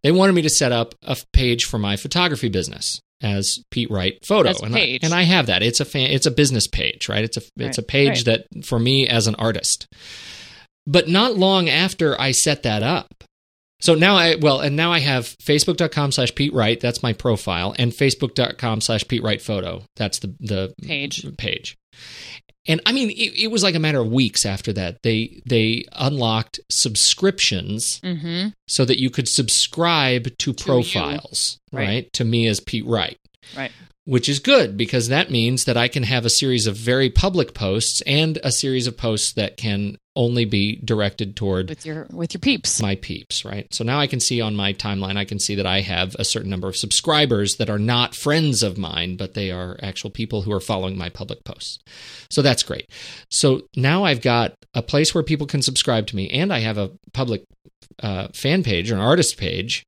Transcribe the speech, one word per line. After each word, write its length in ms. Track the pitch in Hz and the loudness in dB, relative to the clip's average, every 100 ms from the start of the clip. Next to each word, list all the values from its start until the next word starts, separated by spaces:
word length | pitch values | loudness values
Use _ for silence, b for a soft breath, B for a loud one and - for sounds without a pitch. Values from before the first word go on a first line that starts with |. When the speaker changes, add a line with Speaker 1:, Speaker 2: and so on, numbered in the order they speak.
Speaker 1:
they 80 | - | 4
wanted 220 | 180 196 | 6 6
me 80 | 180 | 6
to 80 | 156 | 2
set 200 | - 131 | 2 2
up 220 | 117 117 - | 0 -2 -6
a 60 | - | -8
f-, 120 | 127 - | -8 2
page 320 | - 127 120 | 4 4 0
for 140 | - 113 | 0 -2
my 180 | 101 101 | -2 -2
photography 520 | 139 175 180 139 120 | -2 0 0 0 -2
business 500 | 95 82 50 - - _ _ | -2 -4 -6 -8 -8 _ _
as 400 | 107 101 98 - - | -2 0 -2 -4 -6
Pete 200 | - 120 | -4 -2
Wright 280 | 101 92 - - | 0 -2 -4 0
Photo. 240 | 208 175 | 4 4
Speaker 2:
As 100 | 185 | 2
a 40 | |
Speaker 1:
And 100 | 107 | 0
Speaker 2:
page. 280 | 233 156 127 | 0 0 0
Speaker 1:
I, 40 | 160 | 0
and 80 | |
I 80 | 170 | 4
have 240 | 175 185 123 | 6 4 4
that. 160 | 90 | 2
It's 160 | 110 120 | 2 2
a 40 | 135 | -2
fan, 240 | 139 135 | 0 2
it's 160 | 135 156 | 2 2
a 40 | |
business 340 | 123 143 123 - | 4 4 4 0
page, 420 | - - - - | 0 -2 -2 -4
right? 140 | 104 | -2
It's 120 | 110 - | -2 -6
a, 40 | - - | -10 -8
it's 220 | 123 131 | -6 -6
Speaker 2:
Right, 0 | |
Speaker 1:
a 40 | |
page 440 | 110 139 139 120 117 | -2 2 4 4 2
Speaker 2:
right. 180 | 113 - | 0 -2
Speaker 1:
that 120 | - - | -14 -2
for 120 | 120 | 0
me 260 | 120 135 131 | 2 4 4
as 200 | 117 107 | 2 2
an 80 | 107 | 0
artist. 500 | 113 92 - - - B B B B B B B B _ - | -2 0 -2 -4 -6 B B B B B B B B _ 2
But 220 | 143 160 | 2 4
not 280 | 185 247 202 | 2 4 4
long 320 | 190 190 170 | 4 4 4
after 520 | 143 185 - 160 135 | 2 0 0 0 0
I 120 | 135 | 0
set 320 | 127 - 143 | 2 2 0
that 180 | 120 107 | 0 0
up, 240 | 113 175 - - - _ _ _ _ _ | 0 -2 -4 -20 -20 _ _ _ _ _
so 140 | - | 4
now 220 | 160 180 202 | 6 6 6
I, 200 | 170 160 | 4 4
well, 240 | 151 135 | 4 4
and 160 | 147 143 | 2 0
now 160 | 170 | 2
I 80 | 170 | 2
have 240 | 143 131 117 - | 2 0 -2 -8
facebook 340 | - 151 165 170 | 0 2 2 0
dot 140 | 165 | 0
com 200 | 156 143 | 0 0
slash 220 | 135 123 | 2 0
Pete 200 | - 147 | 0 0
Wright. 240 | 131 110 113 | 2 2 2
That's 220 | 120 120 | -2 -2
my 100 | 123 | -2
profile. 640 | 110 123 107 - 87 92 - | 0 0 0 0 -2 -2 0
And 140 | 120 | -2
facebook 420 | - 139 - 127 | 2 0 2 -2
dot 220 | - 123 - | 0 -2 -2
com 240 | 117 110 | -2 -2
slash 260 | - 110 - | 0 -2 -2
Pete 140 | 120 | -2
Wright 180 | 110 104 | -2 -4
Photo. 400 | - 104 90 85 101 - | -2 -4 -4 -10 -14 -6
That's 220 | 104 - | -4 -4
the, 140 | 98 - | -8 -10
the 340 | 107 98 95 - | -4 -4 -4 -8
Speaker 2:
Page. 440 | - 147 139 - - - | -8 -6 -6 -8 -10 -6
Speaker 1:
page. 400 | - - - - _ B B B B B _ _ - | -4 -4 -8 -16 _ B B B B B _ _ -2
And 140 | 160 208 | 0 2
I 60 | |
mean, 180 | 262 240 | 0 0
it, 320 | 202 220 - | -2 -4 -2
it 20 | 220 | 0
was 120 | 226 | 2
like 120 | 190 | 2
a 40 | 165 | 2
matter 220 | 156 143 | 0 0
of 100 | 110 | 2
weeks 360 | 123 117 - 104 | 2 2 0 -2
after 260 | 98 - | -4 -4
that. 240 | 101 90 - | -4 -4 -2
They, 400 | 117 110 113 - | 0 0 -2 -8
they 400 | 123 120 110 117 - | 0 2 4 0 -4
unlocked 680 | - 131 143 117 110 113 - - | -2 -2 2 0 0 -2 -10 -4
subscriptions 1300 | - 127 104 - - 190 190 - 95 - 104 - - | 0 0 2 2 4 0 2 0 0 -4 -4 -4 -4
Speaker 2:
Mm-hmm. 480 | 180 170 165 170 202 - - | -6 -6 -4 -4 -4 -6 -6
Speaker 1:
so 160 | - 127 | 0 2
that 120 | 127 | 4
you 120 | 127 | 2
could 180 | 127 123 | 0 0
subscribe 960 | - 120 - - - 170 165 135 123 120 - | 0 2 2 0 0 2 4 2 2 -2 -4
to 140 | - | -4
Speaker 2:
To 80 | 117 | -4
you. 20 | |
Speaker 1:
profiles, 960 | - 127 120 - 76 73 - - - - _ | 2 2 2 -2 -2 -6 -6 -4 -4 -6 _
Speaker 2:
Right. 140 | 131 98 | -6 -2
Speaker 1:
right? 260 | 117 123 | -2 -4
To 100 | - | -2
me 220 | 117 117 113 | 0 2 2
as 120 | 104 | 0
Pete 260 | - 117 113 | -2 -6 -2
Wright. 320 | 113 80 - _ _ B 139 | -2 -2 -8 _ _ B -10
Speaker 2:
Right. 160 | 131 B 180 _ - | -10 B -20 _ 0
Speaker 1:
Which 220 | 127 120 | 0 2
is 100 | 143 | 0
good, 380 | - 277 131 101 | 4 4 4 0
because 320 | 117 127 117 | -2 0 0
that 220 | 139 185 | 0 0
means 340 | 127 117 127 | 0 2 0
that 140 | - 117 | 0 2
I 100 | 123 | 0
can 140 | 143 | 0
have 240 | 113 127 117 | 0 0 2
a 40 | |
series 360 | - 135 123 107 | 2 2 2 0
of 100 | 101 | -2
very 320 | 113 127 131 | 0 2 2
public 460 | - 196 180 - | 2 2 0 -2
posts 480 | - 101 101 - - - | -2 -2 0 0 -2 0
and 320 | 143 160 151 | 2 2 0
a 80 | 135 | -2
series 340 | - 139 131 123 | -2 0 -2 -2
of 120 | 117 | -4
posts 340 | 117 107 - | -2 0 -2
that 240 | - 101 - | -2 -4 -4
can 400 | 117 101 101 - _ | -4 -2 -4 -8 _
only 300 | - 120 120 | -2 0 2
be 320 | 113 104 101 107 | 0 2 0 -2
directed 500 | 117 107 101 - 101 98 | -2 0 0 -2 -8 -4
toward 340 | 98 92 92 | -2 -2 -4
Speaker 2:
With 160 | 156 160 | -8 -10
your, 200 | 156 - | -10 -10
with 220 | 170 170 | -8 -8
your 40 | 185 | -2
peeps. 420 | 277 - - - | 0 0 -2 -2
Speaker 1:
my 140 | 104 98 | 0 -2
peeps, 500 | - 82 - - 104 | -6 -12 -8 -8 -8
right? 200 | 101 - | -10 -8
So 80 | - | -6
now 160 | 117 139 | -2 -2
I 60 | 143 | -2
can 140 | 127 | -2
see 220 | - 120 | -2 -2
on 120 | 110 | -2
my 200 | 104 98 | -2 -2
timeline, 420 | 98 107 98 95 101 | -2 -4 -4 -4 -4
I 80 | |
can 140 | 98 101 | -4 -4
see 140 | - | -4
that 100 | 101 95 | -2 0
I 140 | 95 | -2
have 340 | 95 90 92 - | -2 -2 -4 -4
a 60 | |
certain 260 | 107 113 101 | -4 -4 -4
number 180 | 92 95 | -6 -4
of 80 | 92 | -6
subscribers 800 | 107 - - 151 147 110 101 - | -2 -2 2 2 4 2 0 -2
that 140 | 110 | -2
are 80 | 104 | 0
not 360 | 110 120 123 | 0 0 -2
friends 480 | - 147 156 156 113 | -2 0 2 2 2
of 140 | 110 92 | -2 -4
mine, 400 | 85 73 87 90 | -6 -6 -6 -6
but 160 | 95 | -8
they 180 | - 98 | -6 -6
are 280 | 90 90 90 | -6 -8 -8
actual 280 | 98 92 101 | -10 -8 -10
people 320 | - 110 107 | -8 -4 -4
who 100 | 98 | -2
are 80 | 101 | -4
following 380 | - 101 92 95 | -2 -2 -2 -6
my 100 | 87 | -8
public 340 | - 92 - | -10 -12 -12
posts. 360 | - - - - B B B B B | -14 -14 -12 -14 B B B B B
So 120 | - | 2
that's 200 | 139 120 | 2 2
great. 220 | - 65 - B B B B | -2 -6 -10 B B B B
So 320 | - 147 131 - | 2 2 2 -2
now 300 | - 131 175 | 0 2 2
I've 160 | 196 127 | 2 2
got 320 | 127 117 110 - _ | 2 2 0 -4 _
a 80 | 127 | -6
place 320 | - 147 151 | 0 2 2
where 100 | 175 | 0
people 220 | 143 151 143 | 0 -2 0
can 160 | 143 | -2
subscribe 440 | 131 127 - 117 104 | 0 0 0 0 0
to 80 | 101 | -4
me, 120 | 95 | -4
and 240 | 127 190 | -2 0
I 60 | 151 | 0
have 180 | 110 104 | -2 -2
a 140 | 95 - - | -4 -6 -10
public, 280 | - 127 104 - _ _ _ _ - | -4 -2 -4 -8 _ _ _ _ -10
uh, 260 | 110 92 98 | -6 -6 -8
fan 280 | - 135 180 | -6 0 0
page 280 | 131 90 98 | 2 0 0
or 60 | 107 | 0
an 40 | |
artist 380 | 110 123 113 - | 4 4 2 0
page 440 | 95 87 107 - | -4 -4 -4 -6